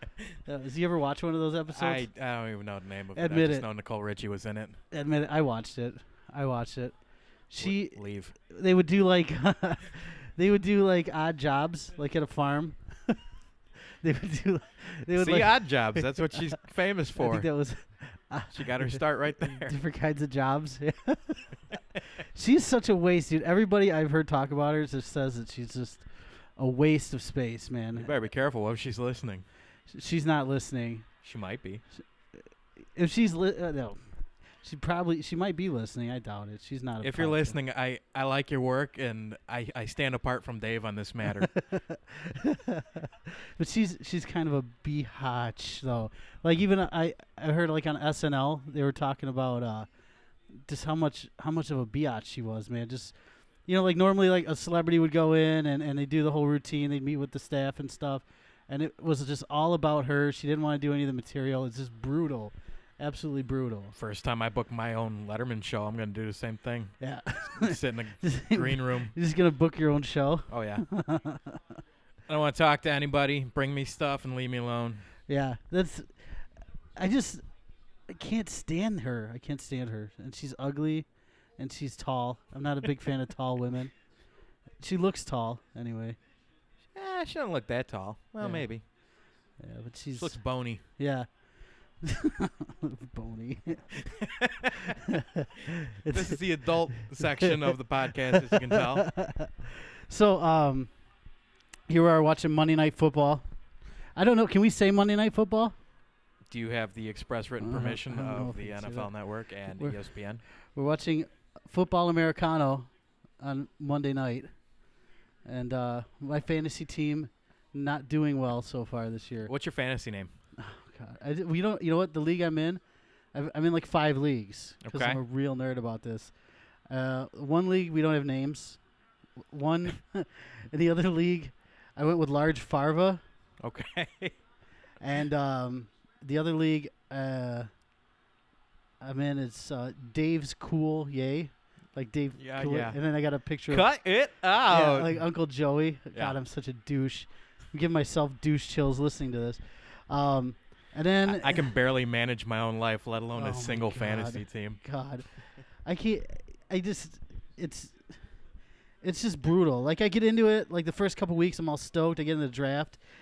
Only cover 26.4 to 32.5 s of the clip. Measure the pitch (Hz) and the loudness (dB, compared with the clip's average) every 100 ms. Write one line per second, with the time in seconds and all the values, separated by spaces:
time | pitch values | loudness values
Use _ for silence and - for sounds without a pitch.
26.4 | - - 131 127 151 156 - 131 - 139 | -16 -2 0 4 6 4 0 -8 -6 -4
27.4 | 120 113 - 123 113 117 117 143 110 131 | -4 -6 -8 -6 -4 -6 -2 -2 -2 0
28.4 | 139 123 107 113 135 107 123 120 120 95 | 0 0 -2 -2 -6 -4 -4 -4 -8 -10
29.4 | - - - - - - - 170 151 151 | -14 -20 -20 -20 -20 -14 -4 0 2 2
30.4 | 131 139 - 131 117 113 110 _ - 117 | 2 -2 -2 -4 -4 -8 -14 _ -16 -10
31.4 | 95 120 92 104 - - - _ _ - | -8 -8 -10 -14 -16 -20 -20 _ _ -20
32.4 | - | -20